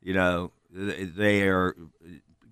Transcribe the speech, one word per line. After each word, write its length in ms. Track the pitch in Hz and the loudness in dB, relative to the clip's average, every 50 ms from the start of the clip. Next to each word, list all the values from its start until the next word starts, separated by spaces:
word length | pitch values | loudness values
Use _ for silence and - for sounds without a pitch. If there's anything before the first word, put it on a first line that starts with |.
you 120 | _ 90 92 | _ -2 0
know, 380 | 95 92 90 90 87 90 87 - _ _ _ | 2 2 2 2 0 -2 -6 -10 _ _ _
they, 340 | 82 92 98 101 90 76 98 | -14 -10 -8 -8 -6 -6 -8
they 360 | 92 78 92 104 104 104 101 98 98 | -10 -4 0 2 2 4 4 4 2
are 280 | 95 92 92 92 - - 85 78 - _ 82 85 90 69 - _ _ _ _ 117 | 2 2 2 0 -2 -6 -12 -20 -20 _ -20 -20 -20 -20 -20 _ _ _ _ -20